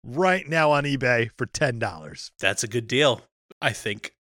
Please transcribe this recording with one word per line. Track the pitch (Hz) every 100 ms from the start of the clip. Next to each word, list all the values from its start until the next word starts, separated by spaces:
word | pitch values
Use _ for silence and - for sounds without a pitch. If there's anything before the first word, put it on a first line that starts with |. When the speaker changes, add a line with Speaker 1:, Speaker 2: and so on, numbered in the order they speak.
| 113
Speaker 1:
right | 131 185 185 139
now | 160 156
on | 147
eBay | 143 135 127 120 113 -
for | 123
ten | - 147 117
dollars. | 110 82 78 - - _
Speaker 2:
That's | 95 101
a | 110
good | 120 113
deal, | 127 147 107 _ _ _ -
I | 147
think. | 110 110 104 - _